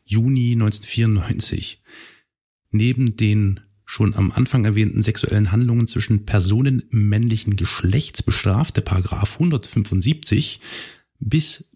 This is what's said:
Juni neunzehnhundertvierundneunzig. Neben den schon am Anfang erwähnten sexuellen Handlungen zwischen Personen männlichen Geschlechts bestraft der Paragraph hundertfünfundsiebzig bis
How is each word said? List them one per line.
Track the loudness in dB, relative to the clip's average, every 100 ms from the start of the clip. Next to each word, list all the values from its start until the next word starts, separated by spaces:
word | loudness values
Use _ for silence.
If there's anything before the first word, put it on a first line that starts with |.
Juni | _ 0 2 2 2
neunzehnhundertvierundneunzig. | 2 0 -2 -6 -2 2 2 0 -4 -4 -6 -8 -14 _ -20 -20 _ _ _ _ _ _
Neben | 0 2 2 0 2
den | 2 4 2 0 -6 _ -16
schon | 0 0
am | 2 0
Anfang | 2 0 2 2
erwähnten | 2 2 0
sexuellen | -2 -2 -2 0 2
Handlungen | 2 2 2 0
zwischen | -2 0 0 2
Personen | 0 2 2 2 0 0
männlichen | 0 2 2 2 0 -2 -2
Geschlechts | -2 -2 0 0 -2 -4
bestraft | -2 0 0 0 0 -2
der |
Paragraph | 0 -2 -2 -2 -4 0
hundertfünfundsiebzig | 0 0 -2 -4 0 0 0 -2 0 0 0 -8 -16 -16 -16 -20 _ _
bis | -2 -2 -2 -8 -14